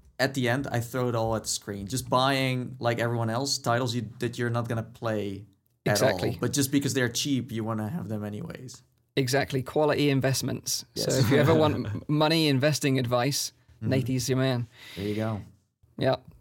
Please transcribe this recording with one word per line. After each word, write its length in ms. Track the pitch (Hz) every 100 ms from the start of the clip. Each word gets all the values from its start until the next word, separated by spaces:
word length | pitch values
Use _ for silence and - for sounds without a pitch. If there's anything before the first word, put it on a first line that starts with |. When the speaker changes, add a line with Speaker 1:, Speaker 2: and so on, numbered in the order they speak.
| - -
Speaker 1:
at 140 | 135
the 160 | 135 120
end, 200 | 131 143
I 100 | 120
throw 300 | 117 131 123
it 40 |
all 220 | 117 113 110
at 60 |
the 80 | -
screen. 360 | - - 98 98
Just 220 | 131 123
buying, 680 | 127 135 135 131 127 123 127
like 200 | 120 117
everyone 300 | 117 117 117
else, 300 | 113 139 -
titles 360 | 123 117 127
you, 140 | 120 104 -
that 180 | 120 117
you're 100 | 120
not 200 | 117 117
gonna 140 | 113
play 600 | 110 - 117 107 101 98 104 _ _ _
at 60 | -
Speaker 2:
Exactly. 400 | 104 123 90 117
Speaker 1:
all. 60 | -
But 140 | 123
just 160 | 135 131
because 220 | 139 135
they're 160 | 127 120
cheap, 420 | - 151 127 113
you 100 | 110
wanna 280 | 110 110 107
have 180 | 170 104
them 160 | 107
anyways. 580 | 104 104 - - 127 - _ _ _ -
Speaker 2:
Exactly. 460 | 127 135 - 135
Quality 460 | 127 151 151 135 147
investments. 800 | 135 135 131 123 117 - - -
Speaker 1:
Yes. 180 | - -
Speaker 2:
So 80 | 131
if 100 | 120
you 60 | 139
ever 180 | 147
want 200 | 160 151
Speaker 1:
<laughs> 120 | 151 117
Speaker 2:
m-, 180 | 107 -
money 400 | 151 156 165 151
investing 500 | 135 151 143 143 131
advice, 540 | 120 123 131 143 - - _ -
Speaker 1:
Mm-hmm. 80 | 110
Speaker 2:
Nathy's 380 | - 123 131 113
your 100 | 131
man. 300 | 131 123 120 - - -
Speaker 1:
There 100 | 101
you 100 | 104
go. 260 | 110 104 87 - _ _ _ -
Speaker 2:
Yeah. 180 | 127 - - -